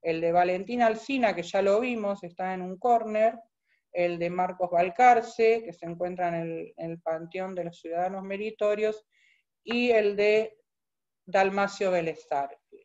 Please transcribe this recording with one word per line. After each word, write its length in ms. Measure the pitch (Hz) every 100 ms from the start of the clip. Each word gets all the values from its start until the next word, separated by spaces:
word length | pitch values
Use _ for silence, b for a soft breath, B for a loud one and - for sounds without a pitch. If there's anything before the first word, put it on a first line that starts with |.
el 180 | 170 165
de 140 | 165
Valentín 480 | 170 180 185 196 240
Alsina, 520 | 233 220 - 277 226
que 100 | 175
ya 180 | 170 196
lo 180 | 196 202
vimos, 460 | 247 233 202 202 175
está 280 | 170 185
en 80 | 185
un 160 | 180 185
corner, 640 | 247 233 220 214 220 226 - _ _ _ _
el 260 | 175 175 170
de 100 | 170
Marcos 400 | 180 185 185 175
Balcarce, 920 | 175 180 180 247 233 226 - 226 226
que 80 | 226
se 140 | 165 170
encuentra 420 | 170 175 180 175
en 60 |
el, 400 | 170 165 165 165 -
en 160 | 165
el 100 | 170
Panteón 540 | 165 160 165 185 190 185
de 80 |
los 160 | 170 170
Ciudadanos 420 | 165 170 185 190
Meritorios, 840 | 190 196 214 220 208 208 214 214 _ _ _ _ _ _
y 280 | - 240 247
el 260 | 226 208 202
de 400 | 208 214 220 _ _ _ _ _ _ _ -
Dalmacio 680 | 190 190 196 196 - 196
Vélez 340 | 180 165 156 -
Sarsfield. 560 | 143 139 - _ -